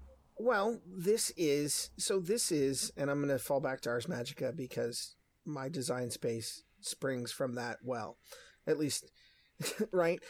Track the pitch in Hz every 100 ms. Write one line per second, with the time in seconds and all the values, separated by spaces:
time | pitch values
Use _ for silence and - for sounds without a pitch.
0 | - - _ - 233 214 208 233 175 185
1 | 175 220 - - 160 143 147 - - -
2 | - 196 170 233 - 151 139 135 - -
3 | 139 143 143 135 - 139 139 131 120 120
4 | 120 123 123 - 131 160 131 - 120 120
5 | - - _ _ - 147 135 139 127 127
6 | 123 - 127 113 110 - - _ - -
7 | 135 127 120 - 135 120 120 110 123 120
8 | 107 117 - - - - - 151 147 -
9 | - _ - _ _ - - - 214 185
10 | 165 175 -